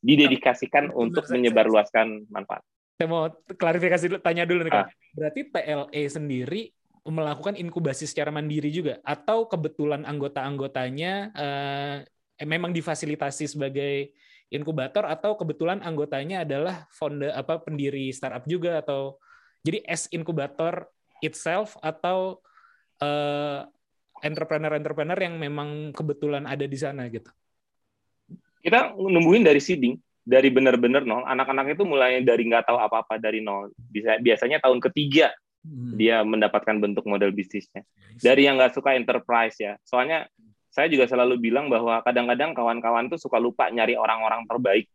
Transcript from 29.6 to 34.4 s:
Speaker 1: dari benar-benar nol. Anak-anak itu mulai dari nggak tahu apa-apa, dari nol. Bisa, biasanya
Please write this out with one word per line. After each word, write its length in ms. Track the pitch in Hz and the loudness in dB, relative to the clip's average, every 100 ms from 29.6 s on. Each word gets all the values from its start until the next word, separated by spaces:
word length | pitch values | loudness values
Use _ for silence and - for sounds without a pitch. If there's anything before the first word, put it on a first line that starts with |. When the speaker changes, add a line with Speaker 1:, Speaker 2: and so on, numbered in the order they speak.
| 139 151 123 131 _ _ | 4 0 0 0 _ _
Speaker 1:
dari 240 | - 127 135 | 0 2 4
benar-benar 560 | 127 131 123 120 135 | 6 4 4 4 2
nol. 240 | 127 110 127 | 0 -4 -2
Anak-anak 480 | 127 135 135 135 | -2 0 -2 -2
itu 80 | 160 | -2
mulai 400 | 202 143 127 127 | 0 4 4 4
dari 240 | 127 117 117 | 4 4 4
nggak 240 | 117 113 | 2 2
tahu 80 | 120 | 0
apa-apa, 400 | 110 113 113 110 | 2 -2 -4 -4
dari 240 | 113 110 | -4 -4
nol. 320 | 107 101 101 | -4 -6 -8
Bisa, 480 | - 117 107 110 110 | -18 -10 -4 0 2
biasanya 400 | 123 110 | 4 4